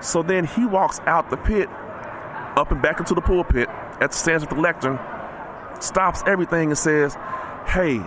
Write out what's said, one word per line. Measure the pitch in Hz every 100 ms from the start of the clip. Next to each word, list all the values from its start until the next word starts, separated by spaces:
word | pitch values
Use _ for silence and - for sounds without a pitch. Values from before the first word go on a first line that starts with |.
So | - 170
then | 165 185 170
he | - 240
walks | 190 165 - -
out | 165 156
the | 127
pit, | - 214 180 - - - - - - - - -
up | 147
and | 151
back | 147 160
into | 170
the | 175
pulpit, | 175 180 170 123 120 - - -
at | 139
the, | -
stands | 165 160
at | 147
the | 131
lectern, | 170 160 131 135 - - - - - - - -
stops | - - 185 - 180
everything | 196 170 170 160
and | 147
says, | 156 151 143 - - - - - -
"Hey, | 180 175 120